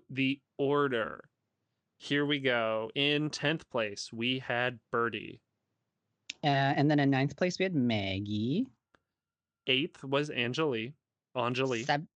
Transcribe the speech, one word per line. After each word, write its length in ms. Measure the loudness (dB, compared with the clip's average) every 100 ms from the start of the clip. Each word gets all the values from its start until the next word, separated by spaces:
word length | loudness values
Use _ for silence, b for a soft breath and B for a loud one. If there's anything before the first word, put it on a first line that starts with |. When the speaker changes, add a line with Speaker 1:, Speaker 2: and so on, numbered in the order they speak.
| -4
Speaker 1:
the 300 | -2 0 -2 _ -4
order. 720 | 0 2 2 0 -4 -8 -16 _ _ _ _ _ _ _
Here 280 | -2 0 0
we 140 | 0
go. 500 | 2 2 2 -2 -2
In 360 | 0 0 2 0
tenth 380 | -2 -2 -2 -4
place, 420 | -4 -2 -4 -10
we 280 | -4 -2 -2
had 400 | -2 -2 -2 -4 _
Birdie. 520 | 0 0 -2 -10 -16 _ _ _ _ _ _ _ _ -16 -2
Speaker 2:
Uh, 20 | 2 2 2 4
and 140 | 4
then 80 | 4
in 100 | 4
ninth 260 | 4 2 0
place, 220 | -2 0
we 60 |
had 100 | -2
Maggie. 920 | 2 2 2 0 -2 -2 -2 0 -2 -4 -8 _ _ _ _ _ _ _ _ 0
Speaker 1:
Eighth 380 | 0 0 -6
was 260 | -2 0 0
Anjali. 640 | -2 -2 0 0 -2 -4 -10 _ _ _ -4
Anjali. 480 | -2 0 0 0
Speaker 2:
Sev-, 220 | 0 0 -2